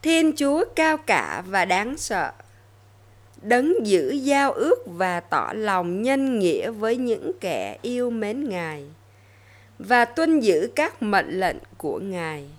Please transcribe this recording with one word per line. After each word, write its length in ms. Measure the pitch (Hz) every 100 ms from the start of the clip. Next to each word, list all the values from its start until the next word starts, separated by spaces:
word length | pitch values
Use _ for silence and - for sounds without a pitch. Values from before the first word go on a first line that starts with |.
Thiên 340 | 311 330 320 302
Chúa 300 | 277 294 466 -
cao 220 | 320 311
cả 460 | - 180 87 87 185
và 180 | 190 180
đáng 320 | 185 220 285
sợ, 340 | - 196 147 - - - _ - _ _ - - - -
đấng 460 | 208 240 285 370 214
giữ 220 | 185 135
giao 420 | 285 262 277 277
ước 280 | - 269 494 226
và 340 | 170 185 175
tỏ 320 | - 151 - 220
lòng 460 | 214 190 175 180
nhân 380 | 233 269 269 240
nghĩa 320 | 180 127 98
với 260 | 220 220 240
những 340 | 247 220 - -
kẻ 380 | 190 135 98 -
yêu 280 | 233 247 247
mến 400 | 233 208 247 285
Ngài 340 | 185 165 151 143 156 - - - - - - - -
và 260 | 190 240 233
tuân 340 | 277 320 311
giữ 320 | 226 160 214 -
các 280 | 311 -
mệnh 360 | 214 202 - 180
lệnh 180 | 185 - - -
của 220 | 151 95
Ngài. 460 | 196 185 160 151 139